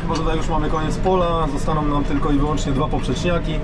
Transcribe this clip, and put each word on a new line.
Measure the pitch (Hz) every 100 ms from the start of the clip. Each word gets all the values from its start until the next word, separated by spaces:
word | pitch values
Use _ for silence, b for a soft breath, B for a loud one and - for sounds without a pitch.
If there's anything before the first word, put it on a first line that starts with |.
| 165
bo | 160
tutaj | 160 160
już | 151
mamy | 160 151
koniec | 151 156 170
pola. | 185 185 170 165 156
Zostaną | 139 - 151
nam | 147 143
tylko | 143 143 156
i | 143
wyłącznie | 147 151 151
dwa | 131 151
poprzeczniaki. | - - - 175 170 165 156